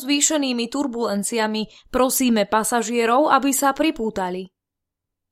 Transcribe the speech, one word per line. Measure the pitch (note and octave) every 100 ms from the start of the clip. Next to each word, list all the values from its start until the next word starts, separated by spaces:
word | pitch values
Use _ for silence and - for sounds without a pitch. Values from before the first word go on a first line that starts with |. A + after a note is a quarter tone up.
zvýšenými | B3+ C#4+ C#4+ D#4 C4+ A#3+ A#3
turbulenciami. | C4+ C#4+ A#3 A3 G3+ G3 A#3 A3 G#3+ G#3 - _
Prosíme | B3+ C4 - B3+ A3 G3
pasažierov, | A3 G#3+ A#3+ G#3+ A#3+ A3+ B3 D4+
aby | C4+ C#4
sa | C4 C#4 C4+
pripútali.“ | D#4 D#4 A3 G#3 F#3 F#3 F#3+ _ _ _ _ _ _ _ _